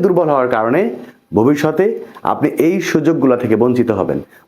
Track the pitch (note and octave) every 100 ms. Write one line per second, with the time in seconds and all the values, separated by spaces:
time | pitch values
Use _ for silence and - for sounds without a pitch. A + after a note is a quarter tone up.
0 | F#3 F3 D#3 C#3 B2 A#2 A2+ D3 A#3 -
1 | - - _ G2+ A#2+ D3 D#3 D#3 G3+ -
2 | - - - - C#3+ - D#3+ F#3+ E3 E3
3 | D3 E3 C3 A#2+ B2 G#2+ A#2+ B2 A2+ G2
4 | D#2+ C#2 - -